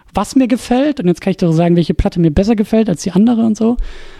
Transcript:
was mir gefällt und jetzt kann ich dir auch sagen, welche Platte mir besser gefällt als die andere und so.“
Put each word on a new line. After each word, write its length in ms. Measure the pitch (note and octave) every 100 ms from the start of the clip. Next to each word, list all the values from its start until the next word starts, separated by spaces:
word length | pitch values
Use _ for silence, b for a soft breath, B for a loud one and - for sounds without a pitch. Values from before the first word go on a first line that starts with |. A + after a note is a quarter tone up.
| B
was 220 | - G#3 C4
mir 120 | B3
gefällt 520 | B3 - B3 D4 C#4+
und 60 | F3
jetzt 120 | E3
kann 100 | G3
ich 60 | F3+
dir 120 | F3
auch 40 |
sagen, 220 | D#3+ E3+ F3
welche 180 | D#3+
Platte 260 | F3 G3+ F3+
mir 120 | E3
besser 240 | D3+ G3+ A3
gefällt 320 | G#3 A3 A3
als 120 | F3
die 80 | F#3+
andere 340 | F3+ A3+ A3+ A3+
und 100 | G#3+
so.“ 180 | A3 B3 B B B